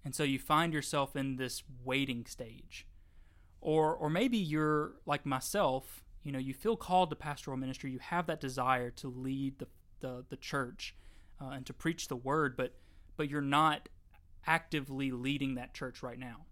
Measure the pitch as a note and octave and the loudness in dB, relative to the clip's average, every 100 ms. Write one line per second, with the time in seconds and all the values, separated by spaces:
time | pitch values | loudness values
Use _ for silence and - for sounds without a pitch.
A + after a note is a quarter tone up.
0 | C3+ C3 D3 C3+ - D#3 E3+ D#3 - D3+ | -6 0 2 2 4 4 4 0 0 0
1 | C#3 C#3+ C3+ C3 B2+ - - B2+ B2+ C3+ | 0 0 -2 -2 -4 -4 -10 -10 -2 0
2 | C3+ A#2+ A#2 - A2+ A#2 - - - - | 2 -2 -6 -10 -12 -12 -16 -16 -16 -20
3 | - - - - - - - D#3 D#3 E3 | -20 -20 -20 -20 -20 -6 4 6 6 4
4 | D3+ E3 B3+ A#3+ E3+ D3+ D3+ D3+ D3+ - | 2 4 4 4 2 4 4 4 2 -6
5 | - C#3+ D3 C3 - G3+ D#3+ C3 - - | -2 -2 0 -2 0 2 2 2 -4 -18
6 | - - C#3+ C3+ C3 C3 G#3+ A3+ - F3+ | -18 -12 -6 -4 -4 -2 0 0 4 4
7 | F3+ - D#3 C#3+ - C3 C3 C3+ C#3+ B2+ | 4 0 -6 -6 -4 -4 -4 -4 -4 -6
8 | - F3 E3 D3+ C3+ B2+ B2+ C3 B2 - | -2 0 0 -2 -2 0 4 4 2 -6
9 | C3+ B2 C3 C3+ C3+ C3 B2+ - - - | -8 -6 -4 0 -2 -4 -12 -14 -20 -8
10 | C3 B2 B2+ C#3 - C#3+ B2 A#2+ - - | -8 -6 -10 -12 -4 -2 -2 -6 -12 -12
11 | - - - - C3+ C3+ B2 C3+ E3 D#3+ | -20 -20 -20 -14 -10 -10 -10 -2 -2 -2
12 | - B2+ B2+ D3+ C#3+ B2 B2+ - - - | -4 -4 0 2 2 2 -4 -4 -20 -20
13 | - - D3 D3 C#3 C#3+ D#3 D3+ - - | -16 -4 -2 0 4 6 6 4 -4 -20
14 | - - - - - D#3+ - D#3 C3+ C3+ | -20 -20 -20 -6 2 2 2 -4 -2 -2
15 | C3+ B2 C3 C#3+ C3+ B2+ B2+ - C3 B2 | -2 0 -2 0 0 -2 -6 -8 -8 -6
16 | B2+ A#2+ B2+ A2+ D#3+ | -10 -8 -10 -12 -16